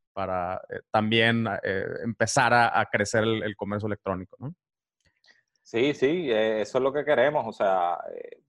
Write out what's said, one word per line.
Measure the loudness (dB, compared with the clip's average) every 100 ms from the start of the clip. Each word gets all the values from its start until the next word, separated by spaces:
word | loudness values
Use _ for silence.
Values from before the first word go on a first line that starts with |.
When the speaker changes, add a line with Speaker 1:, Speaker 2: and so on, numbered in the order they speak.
| _
Speaker 1:
para, | -8 -4 -2 -4 -6 -10
eh, | -14 -4
también, | 0 2 4 4 2 0 -4
eh, | -4 -4 -4 -6
empezar | -6 -2 0 2 4
a, | 6 4 2
a | 0
crecer | 0 0 0
el, | 0 0
el | -2 -6
comercio | -4 -4 -4
electrónico, | -6 -4 -6 -6 -12
¿no? | -14 -14 _ _ _ _ _ _ _ _ _ _
Speaker 2:
Sí, | _ 0 0
sí, | 2 2 2 0
eh, | 2 2 0
eso | -2 0
es |
lo | 0
que | 0
queremos. | 0 4 4 2 -2
O |
sea, | 0 2 2 0 -2 -8
eh, | -12 -14 -18